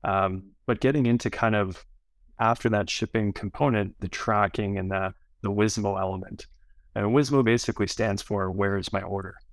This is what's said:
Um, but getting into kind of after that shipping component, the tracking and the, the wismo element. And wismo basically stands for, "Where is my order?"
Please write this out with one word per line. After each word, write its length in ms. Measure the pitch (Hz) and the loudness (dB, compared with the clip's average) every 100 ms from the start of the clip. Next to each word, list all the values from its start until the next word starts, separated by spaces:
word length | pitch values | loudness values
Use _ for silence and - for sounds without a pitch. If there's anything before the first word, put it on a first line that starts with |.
Um, 480 | - 98 95 95 95 _ - | 0 0 0 -2 -10 _ -4
but 160 | 113 | 2
getting 240 | 127 147 120 | 2 4 4
into 240 | 117 117 | 2 0
kind 260 | - 113 107 | 0 2 2
of 300 | 98 90 - - _ _ _ - | 0 -4 -16 -20 _ _ _ -2
after 300 | 113 120 117 | 0 2 2
that 200 | 107 98 | 0 0
shipping 440 | - 113 - 104 | -4 -2 0 0
component, 680 | - 101 - 147 110 101 - | -2 -8 -2 0 2 -2 -6
the 80 | 92 | -10
tracking 720 | - - 107 101 - 101 98 | -6 0 2 2 0 -2 -2
and 120 | 95 | -2
the, 220 | 95 95 - _ _ | -2 -4 -8 _ _
the 100 | 101 | -4
wismo 480 | 101 107 110 101 95 | 2 2 2 -2 0
element. 480 | 95 95 92 - - - - - - 107 | -4 -6 -10 -14 -16 -20 -20 -20 -10 -2
And 100 | 104 | 2
wismo 360 | 127 135 139 | 4 4 4
basically 440 | 117 120 - - 101 | 4 4 2 -2 -2
stands 340 | - 113 101 | 0 -2 -2
for, 280 | - 101 95 | -2 -2 -2
"Where 280 | 95 101 98 | 0 0 0
is 140 | 90 | -2
my 100 | 98 | -6
order?" 340 | 90 98 95 95 - | -4 -8 -8 -14 -20